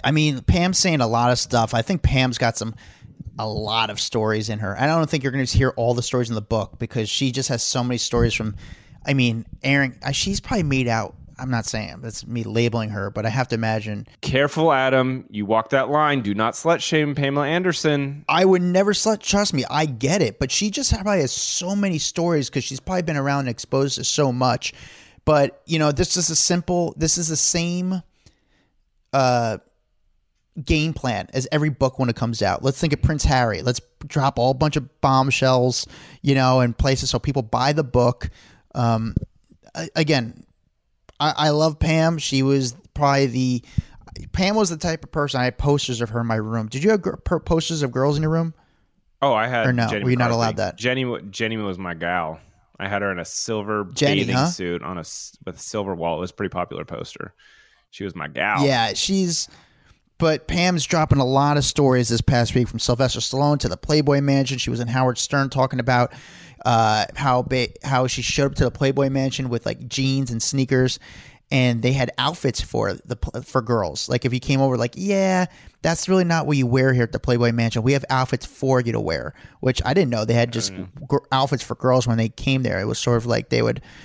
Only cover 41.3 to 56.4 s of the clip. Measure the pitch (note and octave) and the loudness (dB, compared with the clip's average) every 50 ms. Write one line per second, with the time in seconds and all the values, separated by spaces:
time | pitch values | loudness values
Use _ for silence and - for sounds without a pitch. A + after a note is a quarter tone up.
41.3 | - - D3+ D#3 D3 D3+ D#3 D#3+ D#3 - - D#3+ D#3+ D#3+ D#3+ E3 E3+ D#3 - - | 0 2 2 2 4 4 2 2 0 0 0 2 4 4 4 2 2 0 -2 -2
42.3 | C3+ C3+ C3 C3+ C#3 C#3 C3 B2 A#2+ - - _ - - D3 C#3+ C#3 C#3 C#3 C3 | 0 2 2 4 2 2 2 -2 -4 -8 -16 _ -4 0 2 2 4 4 2 2
43.3 | A#2 B2+ C3 B2+ B2+ A#2+ - - - - - - - - - - - - - - | 2 0 0 0 0 -2 -4 -4 -4 -4 -4 -4 -6 -20 -20 -20 -18 -16 -12 -6
44.3 | - - F#3+ F#3+ G#3 A3 G#3+ E3 E3+ D3+ - F3 D#3+ D#3+ - - - E3 C#3+ C#3 | -2 0 0 2 2 2 2 0 0 -2 -4 -4 -4 -4 -8 -6 -4 -2 -2 0
45.3 | C#3 C3+ B2 B2+ - - - C#3+ C#3+ C#3+ - - B2 A2+ A#2+ A2 G#2+ A#2+ A#2 A#2 | 0 0 0 0 -2 0 2 2 2 2 0 -2 -4 -4 -4 -4 -2 -2 -2 0
46.3 | A2+ A2 G#2+ A2 A2+ A#2 A2 A2 A#2+ C3+ D#3 G#3 A3 G3+ E3+ F#3 - - - - | 0 -2 -2 -2 -4 -4 -4 -4 -4 0 2 2 2 2 0 -4 -6 -6 -4 -2
47.3 | F3+ D#3+ - - F3 E3 D#3+ - E3 D#3 D3 B2+ A#2 B2+ C3 C#3+ D3 C#3+ D#3 D#3 | -2 -2 0 0 0 0 0 -2 -2 -2 -2 -2 0 0 2 2 2 0 0 0
48.3 | D#3+ E3 E3 E3 D#3+ _ _ _ _ _ _ _ _ _ _ _ _ _ - C#3 | 0 0 0 -2 -6 _ _ _ _ _ _ _ _ _ _ _ _ _ 0 2
49.3 | B2 G#2+ A2 A#2+ B2+ A#2 A2+ B2+ B2 A#2+ A#2 A2 A2 G#2 G#2 B2+ B2 B2 B2 A#2 | 2 2 0 0 0 0 2 2 2 2 0 0 0 0 0 0 2 2 2 2
50.3 | A#2 A#2 A#2 A2+ G#2+ G2+ G2+ F#2 F2 - A2+ B2 B2+ C3 C3 B2 A#2+ - - G2+ | 2 2 0 0 0 -2 -4 -4 -4 -4 -2 -2 -2 -2 -2 -4 -4 -6 -8 -10
51.3 | F#2+ - A#2 A2 A2+ A2 G#2+ G2 F#2 F2+ F#2+ F2+ F2 D#2+ E2+ E2+ F2+ F2+ E2 D#2+ | -8 -4 -4 -4 -2 -4 -4 -6 -6 -6 -8 -8 -8 -6 -4 -2 -2 -2 -2 -4
52.3 | D#2+ D#2 - _ _ _ _ _ _ - F#2+ G2 G#2 G2+ G2+ G2 F#2+ F2 E2 - | -8 -10 -16 _ _ _ _ _ _ -10 -6 -4 -4 -2 -2 -2 -4 -4 -6 -8
53.3 | - - - - A2+ G#2+ G2+ G#2 G#2+ G#2 G2+ F#2 C3 - D3 C#3 - G2 G2 A#2+ | -8 -8 -6 -4 -4 -4 -4 -4 -4 -4 -4 -6 -2 0 2 2 2 2 0 0
54.3 | B2 B2+ C#3+ E3+ F3 - F#2 F2 F2 F2 - D2+ F#2 F2 D#2+ - - - - - | 0 0 0 0 -2 -4 -6 -6 -6 -6 -6 -8 -10 -10 -10 -12 -14 -14 -16 -18
55.3 | - _ - F#2+ E2 - - - - G#2+ G2+ G2 F#2+ E2 E2 E2 E2 D#2 F2+ F2+ | -20 _ -14 -14 -14 -12 -12 -8 -6 -6 -4 -4 -4 -4 -2 -2 -2 -4 -4 -8
56.3 | - - | -8 -6